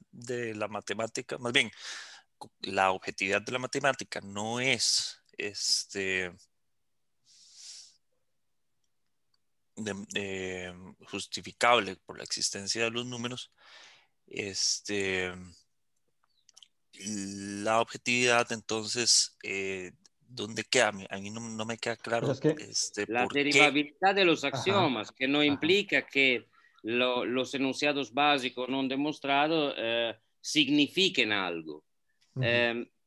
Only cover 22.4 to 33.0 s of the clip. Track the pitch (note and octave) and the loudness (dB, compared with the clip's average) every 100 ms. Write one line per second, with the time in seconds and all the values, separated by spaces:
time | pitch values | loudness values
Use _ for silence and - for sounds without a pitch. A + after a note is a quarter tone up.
22.4 | D#3 D3+ G#2+ A2 - - G#2 A#2 B2 C#3 | 0 0 -2 -4 -4 -4 -2 0 0 0
23.4 | C#3+ C#3 D3 C#3 D3 - F#3+ G3+ F3+ D#3 | 4 6 6 4 -2 0 2 4 4 4
24.4 | C#3+ C3 F3 G3+ E3 A#2 G2+ - C3 D3 | 0 -2 2 4 4 0 -6 -2 0 4
25.4 | D3 C#3 D#3 G3+ G3 C#3+ - C#3 C3+ A#2+ | 4 4 4 4 4 0 2 4 4 4
26.4 | - _ _ _ G#2+ A#2+ B2+ B2 G2+ B2+ | -2 _ _ _ -2 2 2 2 0 -2
27.4 | B2+ C3+ C3+ B2 D3 C#3+ A#2+ B2 D3 C#3+ | -2 0 -2 0 0 0 -2 2 4 4
28.4 | B2+ B2 B2+ C3+ C3+ C3+ D3 D3 C#3 C#3 | 0 -4 -4 -2 -2 0 -2 -2 0 2
29.4 | D3+ E3 C#3+ - A2+ A#2 A#2 A2+ _ _ | 4 2 0 -2 -2 0 -2 -4 _ _
30.4 | - D#3 C3+ D3 C#3 - G3 F#3 A2 G#2 | -2 2 4 4 4 4 2 4 2 2
31.4 | F#2 E2+ D#2 D2+ _ _ _ _ _ - | 0 -4 -6 -12 _ _ _ _ _ -2
32.4 | A#2+ A#2+ A#2+ A#2 - _ | 2 4 2 0 -6 _